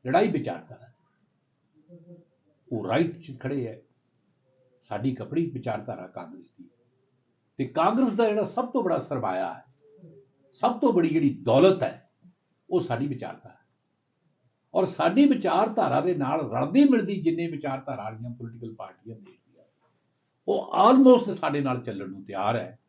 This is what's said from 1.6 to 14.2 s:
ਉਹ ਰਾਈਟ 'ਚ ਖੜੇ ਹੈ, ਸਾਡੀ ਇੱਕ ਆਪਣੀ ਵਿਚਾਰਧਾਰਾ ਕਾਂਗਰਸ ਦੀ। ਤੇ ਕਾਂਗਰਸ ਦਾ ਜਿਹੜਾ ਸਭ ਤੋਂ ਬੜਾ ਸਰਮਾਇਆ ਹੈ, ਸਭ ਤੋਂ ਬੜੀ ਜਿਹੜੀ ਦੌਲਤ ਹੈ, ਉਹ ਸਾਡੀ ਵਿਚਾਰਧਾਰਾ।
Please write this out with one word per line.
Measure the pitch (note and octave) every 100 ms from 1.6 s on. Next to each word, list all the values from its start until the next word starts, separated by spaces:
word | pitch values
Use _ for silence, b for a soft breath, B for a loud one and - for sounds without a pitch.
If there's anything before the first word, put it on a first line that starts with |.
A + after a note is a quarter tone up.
| _ _ _ F3 E3 F3 _ _ _ _ _
ਉਹ | A#2 F#2+
ਰਾਈਟ | C3 E3+ -
'ਚ | - B2
ਖੜੇ | - C#3+ A2+
ਹੈ, | G#2+ _ _ _ _ _ _ _ _ _ _
ਸਾਡੀ | _ G#2 C3
ਇੱਕ | B2
ਆਪਣੀ | - D3+
ਵਿਚਾਰਧਾਰਾ | D#3+ B2+ A#2+ G#2+ A2 G2 F#2
ਕਾਂਗਰਸ | - - F#2 - _
ਦੀ। | - _ _ _ _ _ _ _ _ -
ਤੇ |
ਕਾਂਗਰਸ | B2 - F3 A#3 B3+
ਦਾ | G3+ A3+
ਜਿਹੜਾ | G#3+
ਸਭ | G3+ - A#3+
ਤੋਂ | C4
ਬੜਾ | F#3 E3
ਸਰਮਾਇਆ | - C3+ G#2 F#2 E2+
ਹੈ, | - _ _ _ - - - _ _ _
ਸਭ | - - A3+
ਤੋਂ | C4+
ਬੜੀ | F3+ E3
ਜਿਹੜੀ | D#3+ C#3+ -
ਦੌਲਤ | - C3 F#3 F#3
ਹੈ, | A2 - _ _ - _ _ _ -
ਉਹ | F#3
ਸਾਡੀ | E3+ A#2 C#3+
ਵਿਚਾਰਧਾਰਾ। | C3 - - - _ _ _ _ _ _ _